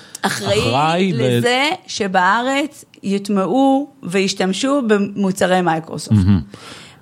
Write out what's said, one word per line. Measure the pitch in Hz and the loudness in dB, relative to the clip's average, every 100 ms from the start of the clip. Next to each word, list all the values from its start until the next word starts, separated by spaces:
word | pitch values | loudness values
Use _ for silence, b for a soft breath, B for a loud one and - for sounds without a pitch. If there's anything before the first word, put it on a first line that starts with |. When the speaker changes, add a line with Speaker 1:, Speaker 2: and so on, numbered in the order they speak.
| B B | B B
Speaker 1:
אחראי | 196 - 196 202 | -6 -4 -2 0
Speaker 2:
אחראי | 240 135 156 175 190 | 0 2 2 2 0
ל- | 151 127 120 | 0 0 2
Speaker 1:
לזה | 233 254 285 370 - | 2 0 0 -4 -8
שבארץ | - 202 190 180 220 254 269 294 - - - | -6 -2 2 2 2 0 -2 -4 -8 -20 -12
יוטמעו | 196 196 196 202 190 247 269 269 294 - | -4 -4 0 -2 0 2 4 2 0 -8
וישתמשו | 185 196 190 196 190 190 269 285 233 | -4 -2 0 0 -2 0 0 0 2
במוצרי | 208 202 202 190 185 180 180 | 0 0 -2 -2 0 0 2
מייקרוסופט. | 175 160 160 - - 104 | 0 -2 -4 -10 0 2
Speaker 2:
מהמם. | 95 95 71 B B B B B | 4 2 0 B B B B B